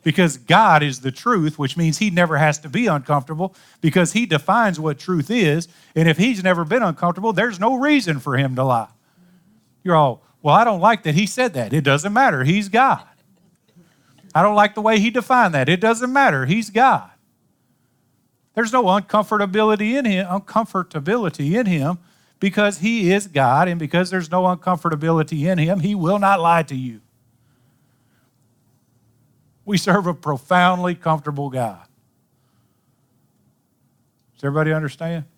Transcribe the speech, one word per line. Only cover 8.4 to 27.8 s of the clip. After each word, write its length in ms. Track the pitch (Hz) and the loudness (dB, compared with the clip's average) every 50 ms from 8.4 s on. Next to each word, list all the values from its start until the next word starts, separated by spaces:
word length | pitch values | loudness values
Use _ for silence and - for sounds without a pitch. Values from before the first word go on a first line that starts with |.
| 139 135 127 | 0 -2 -2
to 80 | 123 131 | -2 0
lie. 260 | 135 123 113 107 - _ _ _ _ _ _ _ _ _ _ _ _ _ _ _ _ _ _ _ | 0 0 -2 -2 -6 _ _ _ _ _ _ _ _ _ _ _ _ _ _ _ _ _ _ _
You're 120 | 185 170 | 2 4
all, 280 | 156 147 135 117 - _ _ _ _ | 4 4 2 0 -4 _ _ _ _
"Well, 140 | - 147 151 | 0 4 4
I 80 | 190 233 | 4 4
don't 180 | 240 208 175 | 2 0 2
like 220 | 175 220 233 - - | 2 2 2 2 -2
that 120 | 160 143 | -2 0
he 100 | 175 214 | 0 0
said 280 | - - 254 254 240 160 | -2 -2 -2 -2 -2 -2
that." 200 | 131 117 101 131 | -4 -6 -2 -2
It 100 | 156 139 | 0 2
doesn't 300 | 139 135 147 165 202 208 | 2 2 2 0 -2 0
matter. 300 | 240 277 247 165 131 127 | 2 2 2 2 0 0
He's 260 | 143 185 208 208 196 | 0 0 0 -2 0
God. 340 | 190 226 262 262 196 - - _ _ _ _ _ _ _ _ _ _ _ _ _ _ - _ _ _ _ _ _ _ _ _ - - | 2 2 2 2 2 -2 -6 _ _ _ _ _ _ _ _ _ _ _ _ _ _ -20 _ _ _ _ _ _ _ _ _ -2 0
"I 80 | 151 180 | 2 2
don't 120 | 208 208 | 4 4
like 200 | 208 208 208 208 | 4 2 2 0
the 60 | 220 | -2
way 180 | 208 220 220 214 | 0 2 2 2
he 100 | 202 233 | 2 0
defined 460 | 220 247 - - 262 247 233 185 160 | -2 -4 -2 0 2 2 2 2 2
that." 120 | 139 127 | 0 2
It 140 | 135 175 180 | 2 0 2
doesn't 320 | 214 220 233 226 247 254 262 | 2 0 0 0 -2 -2 2
matter. 320 | 277 277 226 151 135 131 | 2 2 4 2 0 0
He's 240 | 127 185 226 220 233 | 0 -2 -2 -2 -2
God. 400 | 196 220 254 269 214 131 92 - _ _ _ _ _ _ _ _ _ _ _ _ _ _ _ _ _ _ _ _ _ _ _ _ _ _ _ _ _ | 0 2 4 4 4 0 -4 -12 _ _ _ _ _ _ _ _ _ _ _ _ _ _ _ _ _ _ _ _ _ _ _ _ _ _ _ _ _
There's 200 | 214 233 220 240 | -4 -2 0 0
no 100 | 254 233 | 0 2
uncomfortability 1120 | 180 190 208 196 - - 214 202 - 220 208 202 190 180 214 214 214 214 202 214 214 247 | 2 2 0 0 0 -2 -2 0 0 -2 -2 -2 -2 0 0 2 2 2 0 0 -2 -2
in 80 | 285 262 | -2 0
him, 220 | 220 190 185 196 | 0 -2 -2 -2
uncomfortability 1300 | 180 180 202 - - - 214 226 - - 190 175 _ - 156 139 175 220 247 214 165 - - 143 147 180 | -4 -6 -8 -8 -2 -2 -2 -2 -2 -4 -6 -6 _ -8 -6 -4 -2 -2 0 -2 -4 -4 -4 -4 -2 0
in 80 | 240 254 | 0 0
him 320 | 196 175 147 135 156 185 175 _ _ _ _ _ _ _ _ | 0 0 0 -2 -2 -4 -6 _ _ _ _ _ _ _ _
because 400 | 190 196 - 208 208 202 196 143 | -4 -2 0 0 0 0 -2 -2
he 320 | 170 226 233 226 190 170 | -4 -2 -2 0 0 2
is 160 | 190 202 202 | 0 0 -2
God, 400 | 196 156 139 131 120 131 147 180 | -4 -2 0 2 2 4 2 2
and 120 | 185 175 170 | 0 -2 -6
because 300 | 156 143 - 175 185 180 | -6 -2 -2 -2 -2 0
there's 200 | 190 185 170 151 | -4 -6 -6 -4
no 140 | 175 185 185 | -2 -2 0
uncomfortability 1040 | 180 180 175 - 185 185 170 - 170 156 147 151 165 165 160 156 160 165 151 139 180 | 0 -2 -2 -2 -4 -4 -2 -2 -4 -4 -2 -2 0 0 0 -2 -2 -4 -4 -2 -2
in 80 | 190 | 0
him, 220 | 175 151 160 196 196 | 0 0 0 0 -2
he 160 | 147 208 208 | -2 -2 -2
will 240 | 196 160 165 202 208 | -2 -2 -2 0 2
not 200 | 196 196 196 185 | 2 2 2 2
lie 240 | 165 165 170 165 156 | 2 2 2 2 0
to 120 | - 143 | -4 -8
you. 260 | 131 127 123 113 104 _ _ _ _ _ _ _ _ _ _ _ _ _ _ _ _ | -8 -8 -10 -12 -14 _ _ _ _ _ _ _ _ _ _ _ _ _ _ _ _